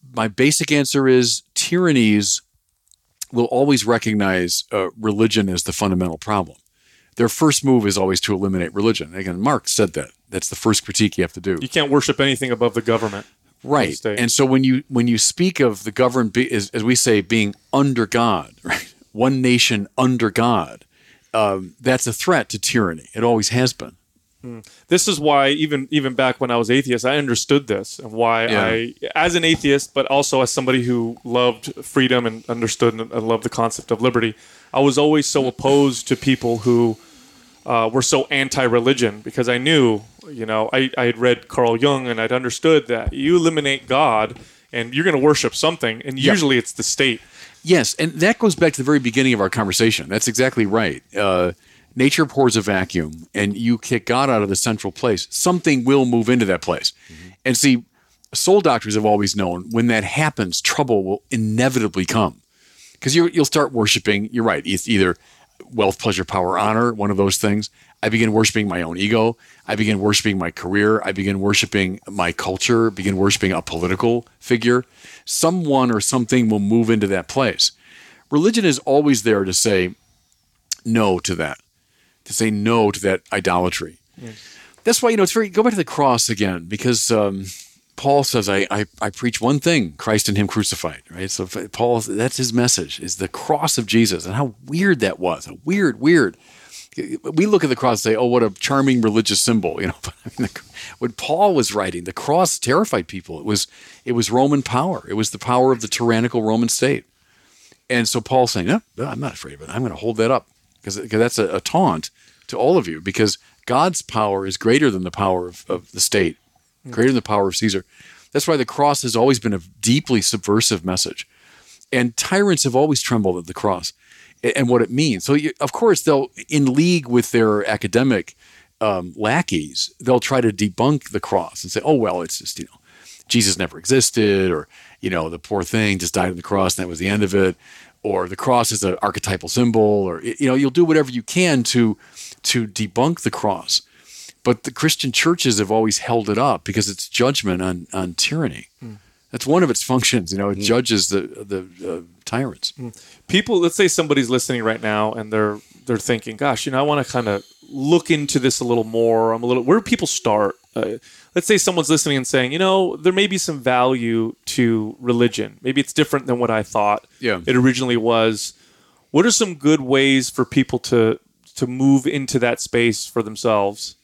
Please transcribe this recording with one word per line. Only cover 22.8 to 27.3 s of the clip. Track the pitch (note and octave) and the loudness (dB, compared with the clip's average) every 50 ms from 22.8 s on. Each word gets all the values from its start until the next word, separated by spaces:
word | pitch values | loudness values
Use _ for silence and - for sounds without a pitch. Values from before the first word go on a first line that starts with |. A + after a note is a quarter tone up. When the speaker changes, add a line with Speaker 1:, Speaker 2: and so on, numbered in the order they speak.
| G#2+ F#2 E2 D#2 D2 - - | 0 0 -2 -6 -12 -14 -6
Speaker 1:
It | A2+ A2 | -2 0
always | A#2+ A#2+ A2+ G#2 - | 2 2 2 0 0
has | A2+ B2 B2+ B2 - | 0 0 0 0 -2
been. | _ - - - _ _ _ _ _ _ _ _ _ - | _ -14 -16 -16 _ _ _ _ _ _ _ _ _ -18
Speaker 2:
Mm. | B2+ A#2+ A2+ G#2+ - - _ _ _ | -18 -16 -16 -20 -20 -20 _ _ _
This | E3+ F3+ - A3 | 0 0 2 0
is | G3 C#3+ | -2 0
why | D3 D3+ D3 C#3+ C#3 C3+ | 2 2 4 4 4 4
even, | C#3+ D3+ D#3 D3+ D3 C#3+ C3+ B2+ | 2 0 0 -2 -2 -4 -4 -2
even | D3+ D3+ C#3 C3 B2+ | -2 -2 0 0 -2
back | A#2+ C3+ B2+ B2 - | 0 0 0 0 -2
when | C3+ B2 | -2 -2
I | A#2+ | 0
was | A#2+ A#2 G#2+ | 0 2 2
atheist, | A#2+ C3+ C3+ C3 B2 A#2 A#2 | 2 2 2 0 -2 0 0
I | B2+ C#3 D3 | 0 0 0
understood | C#3+ C3+ | 0 0